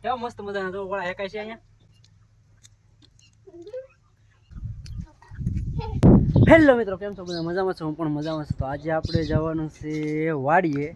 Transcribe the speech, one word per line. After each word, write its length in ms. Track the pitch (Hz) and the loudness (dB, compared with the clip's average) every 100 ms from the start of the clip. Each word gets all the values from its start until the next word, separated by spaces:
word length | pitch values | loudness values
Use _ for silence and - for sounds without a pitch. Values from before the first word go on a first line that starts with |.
કેવા 200 | 214 254 | -4 -6
મસ્ત 160 | 240 220 202 | -6 -10 -8
મજાના, 280 | 202 190 | -6 -6
જુઓ, 140 | 190 190 | -8 -6
વળા 180 | 196 180 | -6 -6
હેકાય 200 | 185 196 | -8 -8
છે 60 | 208 | -8
અહીંયા. 240 | 214 226 _ _ _ _ _ _ _ _ _ _ - _ _ _ _ _ _ _ - 349 349 508 523 _ _ _ _ _ _ - - - - - - - - - - - - - 453 440 - - - - - | -12 -14 _ _ _ _ _ _ _ _ _ _ -20 _ _ _ _ _ _ _ -20 -20 -16 -14 -16 _ _ _ _ _ _ -14 -12 -12 -12 -12 -12 -16 -20 -8 -6 -4 -4 -6 -6 4 8 8 6 4 8
હેલો 220 | 330 294 240 | 8 8 6
મિત્રો, 180 | 196 185 | 2 -4
કેમ 120 | 202 196 | -8 -8
છો 80 | 180 | -8
બધા? 200 | 170 165 | -4 -2
મજામાં 280 | 180 190 180 | -2 -2 -2
છો? 60 | 156 | -6
હું 100 | 151 | -4
પણ 180 | 160 147 | -2 -2
મજામાં 280 | 156 156 147 | -4 -6 -6
છું. 100 | - | -6
તો 60 | 131 | -4
આજે 220 | 147 151 160 | -6 -2 -2
આપણે 240 | - 165 151 | 0 -2 2
જવાનું 400 | 156 160 160 156 - | 0 0 -2 -6 -8
છે 160 | 151 156 151 151 160 151 131 | -8 -4 -4 -2 -2 -2 2
વાડીએ 420 | 170 175 143 147 | 2 2 -2 -4